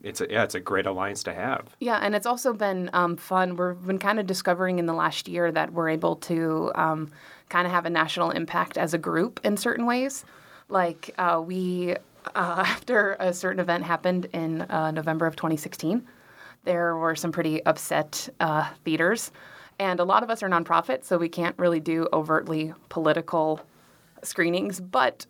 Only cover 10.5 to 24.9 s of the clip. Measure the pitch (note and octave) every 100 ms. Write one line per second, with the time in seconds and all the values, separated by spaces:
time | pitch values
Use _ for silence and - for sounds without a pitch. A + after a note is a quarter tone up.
10.5 | - - F#3+ E3+ D#3+ - - F3+ E3 E3
11.5 | F#3 F3+ F3+ F3 - - - - - F3+
12.5 | F3 - - - A#3 G3+ G3 F#3 F3+ F#3
13.5 | F#3+ F3 E3+ F3 E3+ F3+ F3+ F3+ E3+ D#3+
14.5 | D#3+ - D#3+ D#3 D#3 D#3 D#3+ E3 D#3+ D#3+
15.5 | D#3 - - D#3 A#3 - - - - -
16.5 | - - F3 E3+ E3 E3 D#3 E3+ D#3+ D#3+
17.5 | D#3 - D#3 - D3+ D3+ - - - E3
18.5 | D#3 - - - D#3+ E3+ A3 - - -
19.5 | - - - G3 F3 F3+ G#3+ A3+ A3 G3
20.5 | E3+ E3 E3 E3+ - - F3 E3+ F3 E3+
21.5 | - F3 E3 D#3+ D#3+ E3 D#3+ D#3 D#3+ D#3
22.5 | D#3+ D#3 - - E3+ D#3 D#3 D#3+ E3+ D#3
23.5 | D#3 - _ _ _ _ - - - E4+
24.5 | A3+ G3+ F#3+ F#3